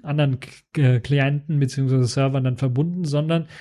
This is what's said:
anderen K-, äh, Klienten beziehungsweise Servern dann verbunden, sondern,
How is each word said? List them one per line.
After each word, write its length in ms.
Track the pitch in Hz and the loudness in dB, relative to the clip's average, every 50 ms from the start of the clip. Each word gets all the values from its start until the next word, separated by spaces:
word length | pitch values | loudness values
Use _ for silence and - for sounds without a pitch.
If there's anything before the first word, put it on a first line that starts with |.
| - | -8
anderen 360 | 156 143 151 147 139 131 123 | -4 -2 0 0 0 0 -2
K-, 420 | - - - - _ _ - 156 | -6 -12 -20 -20 _ _ -2 2
äh, 200 | 139 127 127 117 | 2 4 4 2
Klienten 580 | - - 143 143 135 139 147 147 143 - 156 143 | 0 0 0 2 2 2 0 -2 -2 -2 0 0
beziehungsweise 460 | 139 131 - 135 135 131 135 131 127 | 0 0 0 -2 0 2 2 2 2
Servern 400 | 113 - 139 135 135 135 135 127 | 2 0 0 0 0 0 0 0
dann 140 | 127 123 - | -2 -2 -2
verbunden, 460 | 135 127 123 131 160 175 175 180 175 | -2 -2 0 0 0 -2 -2 -4 -4
sondern, 440 | 147 143 147 156 156 165 165 160 - - - | -2 -2 -2 0 0 0 -2 -2 -4 -12 -20